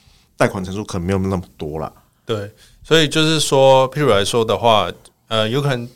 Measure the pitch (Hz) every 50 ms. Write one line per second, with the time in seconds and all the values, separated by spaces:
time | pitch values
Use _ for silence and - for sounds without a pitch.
0 | _ _ _ _ _ _ _ - 135 110 - 101 92 90 92 104 107 - - 92
1 | 85 90 98 95 95 95 95 90 87 - _ - 82 76 73 78 73 - - _
2 | _ _ _ _ _ - 113 104 101 101 - _ - _ _ _ - - 165 160
3 | 156 139 147 160 156 156 160 151 - - 143 135 135 135 135 131 131 127 - 147
4 | 147 127 104 98 101 - - 120 113 110 104 90 110 117 110 104 90 87 87 -
5 | _ - _ _ _ - 113 110 107 107 120 143 139 143 131 120 120 123 -